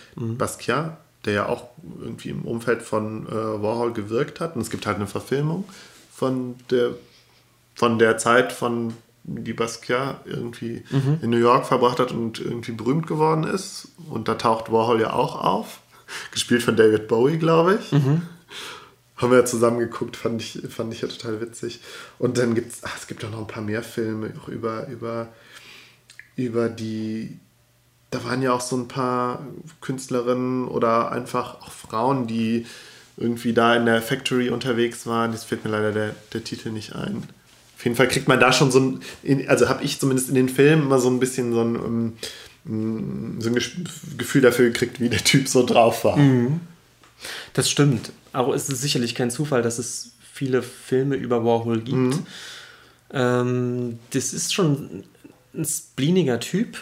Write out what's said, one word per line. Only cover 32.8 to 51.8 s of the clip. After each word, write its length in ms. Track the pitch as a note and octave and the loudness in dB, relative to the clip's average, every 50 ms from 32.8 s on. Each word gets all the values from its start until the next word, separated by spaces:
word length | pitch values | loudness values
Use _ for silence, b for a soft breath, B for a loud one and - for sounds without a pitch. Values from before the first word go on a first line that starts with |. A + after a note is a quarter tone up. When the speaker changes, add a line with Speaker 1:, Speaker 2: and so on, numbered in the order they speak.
| B B B B B B B | B B B B B B B
Speaker 2:
irgendwie 360 | - A#2+ A#2 A#2+ A#2 - A#2+ | -4 -2 -2 -2 0 0 2
da 240 | A2+ A#2 A2+ A#2 A#2 | 4 4 6 6 6
in 100 | A#2 A#2 | 4 4
der 160 | A#2 A#2 A2+ | 4 4 4
Factory 480 | A2+ - C3+ C3 - - C3 B2+ B2 B2 | 2 0 -4 -4 -2 -2 0 0 0 0
unterwegs 560 | A#2+ A#2+ B2 C3+ A#2 A2+ A#2+ A#2 A#2 - - | -2 -2 -2 0 0 2 0 0 -2 -6 -6
waren. 260 | A#2 A#2 A#2 A#2 A2+ | -2 0 0 0 0
Jetzt 120 | A2+ A2 - | -2 -6 -6
fällt 200 | - A#2 A2+ - | -6 -6 -4 -4
mir 60 | A2 | -2
leider 220 | G#2+ G#2+ G#2+ G#2+ | 0 0 0 0
der, 220 | G2+ G#2+ G#2+ G#2+ G#2+ - - - | 0 0 -2 -2 -6 -10 -14 -8
der 100 | - A2+ | -8 -8
Titel 280 | A2+ - - - - A#2 | -8 -8 -10 -8 -8 -8
nicht 260 | A2 G#2+ G#2 - - | -8 -8 -10 -10 -10
ein. 260 | - - - - - - - - _ _ _ _ _ _ _ _ | -8 -6 -6 -6 -8 -10 -12 -16 _ _ _ _ _ _ _ _
Auf 80 | - - | -2 -2
jeden 120 | A#2+ A#2 | 0 2
Fall 120 | A#2 - - | 4 2 2
kriegt 200 | - C#3 - - | 2 0 2 4
man 120 | C3 A#2+ | 4 6
da 120 | B2 B2+ | 6 6
schon 180 | B2+ - D3+ C3+ | 6 6 4 6
so 100 | C3 C3 | 6 4
ein, 200 | C3 C3 - - B B B B | 4 4 0 -4 B B B B
in, 260 | B - C#3 C#3 C3 - | B 0 0 0 4 2
also 200 | C#3 B2 B2 A#2 | 4 4 4 2
hab 140 | C3 - F3+ | 0 0 -2
ich 140 | D#3+ - - | -4 -2 0
zumindest 280 | C#3+ C3+ C3 B2+ B2+ B2+ | 0 2 2 0 0 2
in 40 | C#3 | 2
den 140 | B2+ B2+ B2+ | 4 4 4
Filmen 340 | - - C#3 D3 D#3+ D#3+ C#3+ | 4 6 6 8 8 6 4
immer 140 | C3+ C3+ C3 | 4 4 4
so 100 | A#2+ B2+ | 4 4
ein 100 | B2+ B2 | 4 4
bisschen 320 | B2+ B2+ - C3 B2 A#2+ | 2 0 0 -2 -2 0
so 100 | A#2 A#2 | 2 2
ein, 120 | A#2 A#2 A#2 - - - A#2 A#2 A2+ A2+ A2+ B B B B B B B B B - | 2 2 0 -2 -2 -2 -2 0 -2 -2 -4 B B B B B B B B B -10
ähm, 720 | - A2 A2 A2 A2 A2 A2 - C#3 C3 C3+ A#2+ A#2 - | -6 -4 -2 -2 -2 -2 -4 -4 -6 -6 -6 -8 -8 -6
mm, 40 | - | -4
so 80 | A2 A2+ | -2 0
ein 40 | A#2+ | 0
Gesch-, 220 | B2 - - - F3+ F3 - - - - - - - | 0 -2 -4 -8 -10 -10 -10 -12 -14 -14 -14 -10 -8
Gefühl 220 | - - - C#3 | -4 2 4 8
dafür 260 | B2 A#2+ A#2+ - B2 | 8 8 8 6 4
gekriegt, 340 | A#2+ A2+ - B2 A#2 - - | 4 4 0 -2 -4 -2 -2
wie 80 | A#2 A#2+ | -2 0
der 140 | A2+ F#2+ | 0 2
Typ 260 | - - - C3+ C3+ - | 2 4 4 4 4 4
so 160 | - C3 A#2+ | 4 4 4
drauf 380 | - B2 B2 A2+ - A2+ - - | 6 6 6 6 6 4 2 2
war. 120 | G#2+ G2 | 2 4
Speaker 1:
Mhm. 440 | D3 C#3+ C3+ C3 B2 A#2+ B2+ D#3 F3 - - - _ _ _ _ _ _ - _ B B B B B B B B | 6 6 6 6 4 2 2 0 -2 -4 -10 -20 _ _ _ _ _ _ -20 _ B B B B B B B B
Das 140 | - C3 - | -2 0 0
stimmt. 420 | - - C#3+ C#3+ B2 G#2 - - - - _ - | 4 4 4 4 4 2 -2 -8 -16 -18 _ -8
Auch 200 | - C#3 B2 C3+ - | -2 0 0 2 0
es 140 | C#3 - D3 | 0 -2 -4
ist 120 | C3+ A#2 | -4 -4
sicherlich 320 | C3+ D3 - C#3 A#2+ A#2 - | -2 -2 0 0 -2 -2 -2
kein 160 | - B2+ A#2+ | -2 -2 -2
Zufall, 320 | A#2+ - D3+ D3 C#3 A#2+ | 0 -2 -2 0 0 2
dass 160 | A#2 A#2 A2+ - | 2 0 -2 -4
es 340 | A#2+ - - - - - _ _ - - | -6 -8 -8 -10 -12 -14 _ _ -20 -16
viele 300 | - - C#3+ B2+ B2+ B2+ | -10 -6 -2 0 0 0
Filme 540 | - - - - - - C3 B2+ C3+ C#3+ C3+ | 0 -2 -12 -14 -6 0 0 0 2 0 -2
über 280 | - A#2+ A#2+ A#2+ A#2 A2+ | -2 0 0 0 2 4
Warhol 360 | A#2 A#2 A2+ A2+ A#2 A2+ A2+ | 4 2 2 2 0 -2 -2